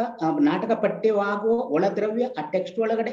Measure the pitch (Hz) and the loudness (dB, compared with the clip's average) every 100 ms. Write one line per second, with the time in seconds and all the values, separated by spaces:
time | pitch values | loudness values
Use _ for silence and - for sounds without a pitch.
0 | 233 - 160 147 147 175 196 226 202 170 | -4 -2 -2 2 2 2 0 0 0 2
1 | 220 208 202 208 220 233 - 151 196 185 | 2 2 0 0 0 0 2 2 2 0
2 | 208 226 247 - - 185 - - 220 226 | -2 0 -2 -4 -4 -2 -2 -2 0 0
3 | 196 | -2